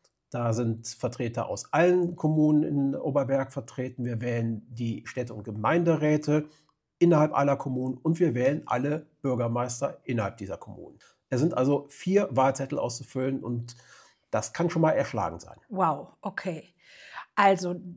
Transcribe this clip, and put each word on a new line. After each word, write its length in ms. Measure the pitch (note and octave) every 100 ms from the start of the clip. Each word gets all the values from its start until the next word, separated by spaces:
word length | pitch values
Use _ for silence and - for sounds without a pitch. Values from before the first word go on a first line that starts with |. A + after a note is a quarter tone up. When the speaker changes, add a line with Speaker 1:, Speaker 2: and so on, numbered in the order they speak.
| _ _ _ B2
Speaker 1:
da 160 | A#2+
sind 360 | A2+ A#2 A2 -
Vertreter 600 | - A#2+ - A#2 A#2+ -
aus 240 | G2 -
allen 460 | D3 F3+ F3+ F3 E3+
Kommunen 460 | D#3 D#3 D3+ D3+
in 320 | D#3 C#3+ C#3 -
Oberberg 580 | D3 C#3 C3 C3+ C3+
vertreten. 500 | C#3 A#2 - B2+ B2+
Wir 160 | A#2+ A2+
wählen 480 | A#2+ A#2 A2+ A2 -
die 360 | A#2+ A#2 G#2+ -
Städte- 280 | C3 A#2+
und 120 | G#2+ G#2+
Gemeinderäte 1040 | G#2+ A2 F3 E3+ D3+ D3+ D3+ D3 D3+ D3+ _ _ _ _ _
innerhalb 340 | E3+ D#3 D3+
aller 220 | C#3 C#3+ C#3
Kommunen 420 | C3+ B2+ C3 B2
und 220 | D#3 E3
wir 160 | E3+ A#2+
wählen 280 | C3 D3 -
alle 400 | B2+ C#3+ D3 - _
Bürgermeister 760 | C#3 A#2+ A#2 A#2+ A#2+ - C#3 -
innerhalb 320 | - A#2 G2 -
dieser 220 | G2 -
Kommunen. 420 | G#2 F#2+ D2 - - _ _
Es 100 | B2
sind 160 | E3 -
also 300 | C3 C#3+ -
vier 400 | - F#3 G3 G#3
Wahlzettel 480 | B2 C3+ C4+ C3+ C#3
auszufüllen 600 | A#2+ - - C3 C3 C3+
und 340 | - A#2+ A#2 - - - - _ _
das 220 | A2 -
kann 180 | - E3+
schon 120 | E3
mal 100 | D#3
erschlagend 500 | G#2+ G#2+ A2 E2+ E2+
sein. 160 | - - _
Speaker 2:
Wow, 400 | F#3+ E3+ D3 F3+ _
okay. 540 | - - F#3+ D#3+ - _ _ - - - - -
Also, 380 | G3+ F#3 F3 F3+ F3+